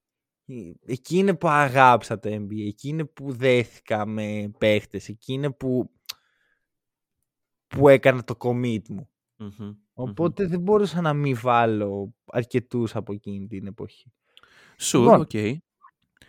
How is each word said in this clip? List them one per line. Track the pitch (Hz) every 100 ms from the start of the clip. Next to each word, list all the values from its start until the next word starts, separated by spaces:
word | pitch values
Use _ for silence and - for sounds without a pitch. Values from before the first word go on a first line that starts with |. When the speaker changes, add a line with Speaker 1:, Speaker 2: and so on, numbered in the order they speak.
| _ _ _ _ -
Speaker 1:
ε, | 127 87 85 -
εκεί | 131 - 175
είναι | 196 180
που | 170
αγάπησα | 147 143 127 127 120 - 107
το | 104
N | 107 101
B |
A, | 107 104
εκεί | 104 139
είναι | 156 147
που | - 139
δέθηκα | 123 131 123 113 - - 110 104
με | 110 107 107 104 104
παίχτες, | 110 107 - 98 -
εκεί | 104 -
είναι | 131 143
που, | 127 131 127 - _ - - _ _ _ _ _ _ _ _ _ _ _ _ _ _ _
που | 135 143
έκανα | 135 135 127
το | 117 120
commit | 123 123 123 110 -
μου. | 98 - _ _ -
Speaker 2:
Μμμ, | 107 104
μμμ. | 104 104 _
Speaker 1:
Οπότε | - 127 101 170 - 190
δεν | 180
μπορούσα | 180 208 202 160
να | 165
μη | 147 143
βάλω | 123 120 120 117 107 104 101 101 - -
αρκετούς | - 120 127 113 123 117 113
από | 98
εκείνη | 104 - 101 98
την | 98 98
εποχή. | - 101 _ _ _ _ _ _ _ _ -
Speaker 2:
Sure, | - 151
Speaker 1:
Λοιπόν, | 123 208
Speaker 2:
οκ. | 80 110 107 147 - _ - _ _ _